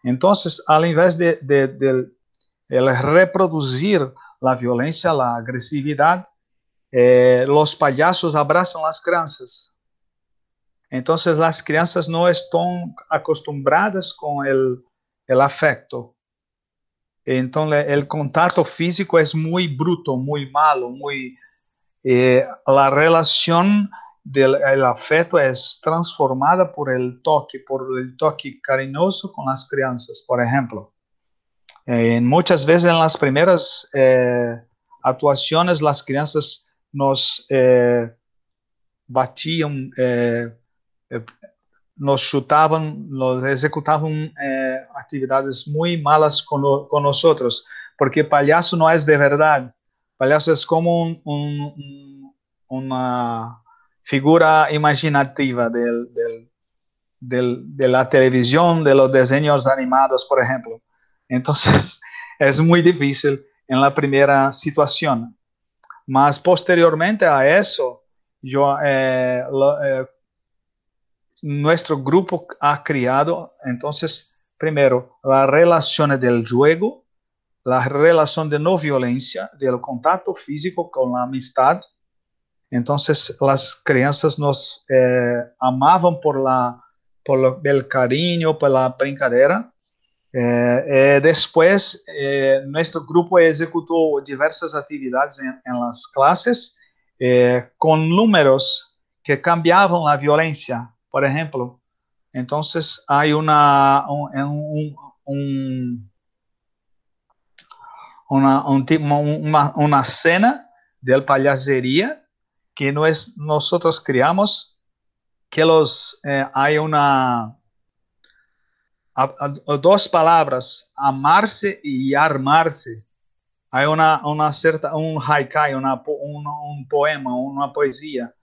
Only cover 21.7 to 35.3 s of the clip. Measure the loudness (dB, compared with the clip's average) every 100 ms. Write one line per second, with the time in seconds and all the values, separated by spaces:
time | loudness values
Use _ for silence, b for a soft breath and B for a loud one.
21.7 | _ _ _ 0 2 4 4 2 -6 2
22.7 | 4 4 4 4 4 2 -2 0 2 2
23.7 | 2 -2 B B B -6 2 2 4 2
24.7 | 2 2 -2 -2 0 2 0 0 -2 -6
25.7 | -6 -4 -4 -6 -2 -2 0 0 2 0
26.7 | -2 -4 -4 -4 -6 0 0 -2 -20 _
27.7 | -8 -6 -8 -8 -2 -4 -2 -16 -14 -4
28.7 | -4 -4 -2 -2 -2 -12 -10 -8 -8 -6
29.7 | -4 -4 -6 -10 -12 -6 -2 0 -2 -4
30.7 | -12 -16 _ _ _ _ _ _ _ _
31.7 | _ -4 0 2 2 2 2 2 0 4
32.7 | 4 4 4 2 0 0 2 4 2 0
33.7 | -8 -6 2 4 4 2 0 -4 -6 _
34.7 | _ _ _ -4 0 0